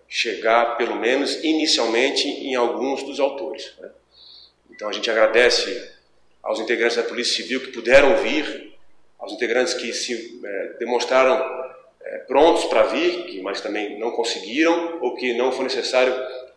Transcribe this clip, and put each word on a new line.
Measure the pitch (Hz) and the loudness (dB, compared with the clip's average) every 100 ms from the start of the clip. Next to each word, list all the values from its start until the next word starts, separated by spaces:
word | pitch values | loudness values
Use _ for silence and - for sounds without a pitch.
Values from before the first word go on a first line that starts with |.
| - | -10
chegar, | - 120 98 110 113 117 - | -6 -4 -2 2 4 4 0
pelo | 113 104 | -2 -2
menos | 110 135 135 - | 0 0 0 -2
inicialmente, | 156 156 151 - 113 113 135 - 143 | 0 0 2 2 2 2 2 0 -4
em | 143 135 127 | -4 -4 0
alguns | 117 107 135 135 | 0 0 -4 -4
dos | 135 139 | -6 -2
autores, | 139 139 - - - - | -2 -2 -8 -10 -14 -16
né? | - - _ - - - - _ _ | -20 -20 _ -20 -20 -20 -20 _ _
Então | - 104 | -10 -8
a | |
gente | 104 113 | -4 0
agradece | 110 110 117 123 - - - - - _ _ _ _ | 4 4 6 6 4 0 -6 -10 -20 _ _ _ _
aos | 104 107 | -6 -4
integrantes | 110 110 117 117 | -2 0 0 0
da | |
Polícia | 117 107 120 - | -2 -4 -4 -4
Civil | 110 127 | -4 -6
que | - | -6
puderam | 117 117 135 139 139 | -6 4 6 6 4
vir, | 110 151 - - - - - - - - | 2 -2 -4 -8 -14 -20 -20 -20 -20 -16
aos | 117 | -12
integrantes | 107 113 120 123 123 | -6 -2 0 0 -2
que | 120 | -6
se, | 104 - 113 - - | -6 -6 -6 -8 -14
eh, | 101 98 87 - | -10 -8 -8 -6
demonstraram, | 120 120 - 131 131 - - - - - - _ | -2 -2 2 4 4 2 -2 -6 -10 -14 -20 _
eh, | - - - | -12 -10 0
prontos | 131 165 160 - | 6 6 6 2
pra | 117 | 2
vir, | 107 - 175 175 - | 4 2 0 -2 -6
que, | 95 | -8
mas | 95 98 | -8 -6
também | 107 104 104 104 | -6 -4 -6 -6
não | 117 | -4
conseguiram | 113 113 - 101 131 165 175 165 - | -2 -2 -4 -4 0 2 2 0 -4
ou | 123 - | -4 -2
que | 123 117 | -2 0
não | 127 | 0
foi | 123 131 | 0 -2
necessário | 120 - 127 127 - - - - | -2 0 2 2 2 -6 -10 -14